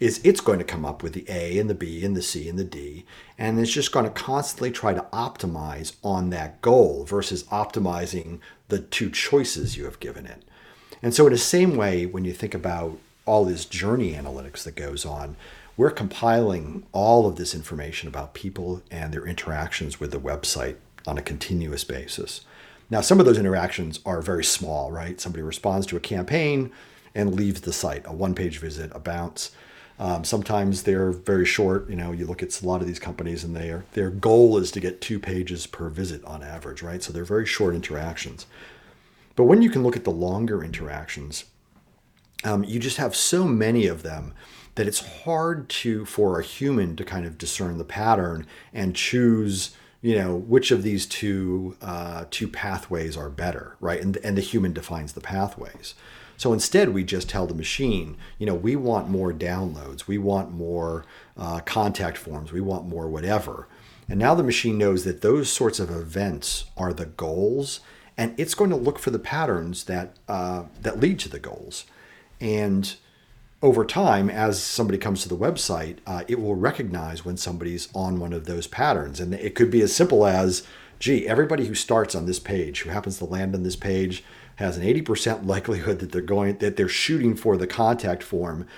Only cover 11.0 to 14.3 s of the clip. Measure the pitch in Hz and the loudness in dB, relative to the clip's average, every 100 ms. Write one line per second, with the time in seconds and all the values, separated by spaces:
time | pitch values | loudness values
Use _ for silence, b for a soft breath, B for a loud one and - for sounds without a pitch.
11 | 120 131 147 120 - 175 180 127 101 87 | 2 8 8 8 4 6 6 4 2 2
12 | 90 92 90 82 107 90 90 85 82 78 | 0 -4 -4 -4 -6 -4 -4 -4 -6 -8
13 | - _ - 107 92 85 - 80 98 127 | -18 _ 4 4 4 0 -6 -4 0 2
14 | 92 76 69 | 0 -4 -8